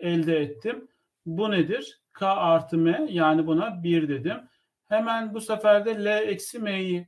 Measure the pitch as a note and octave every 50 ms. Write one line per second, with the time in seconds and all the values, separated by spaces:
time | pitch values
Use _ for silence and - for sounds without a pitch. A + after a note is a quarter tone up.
0 | F3 E3+ E3+ E3 D#3 E3 E3 D#3 D3 C#3+ D3 - - A3 B3 C4 - - _ _
1 | _ _ _ _ - E3+ E3 E3+ G#3+ G#3+ G#3 F3+ D#3 C#3+ G#3 C4 C#4+ - - _
2 | _ _ - - G3 F#3+ G3 G3 F#3 E3+ E3 E3 D#3+ - E3+ E3 E3 E3 E3+ -
3 | D#4 D4 F#3+ E3+ D#3+ D#3 D#3 D#3+ D#3 D#3+ D#3+ D#3+ - - F#3+ F3 E3+ E3+ E3+ E3
4 | D#3 D3 C#3+ C3 B2 E3+ A3 A#3+ - - _ _ _ _ _ _ _ - G#3 A3
5 | A3+ A#3+ A3+ A3+ A3+ G#3+ G#3 A3 G#3+ - A3 G#3+ G#3+ G#3+ G#3 G#3 G#3 A3+ A3 G#3
6 | G#3 G#3 G#3+ G#3+ G#3+ G#3+ G3 F#3 - - - A#3+ A3 G#3 G3 F#3+ F#3+ F#3 F3+ F3
7 | F3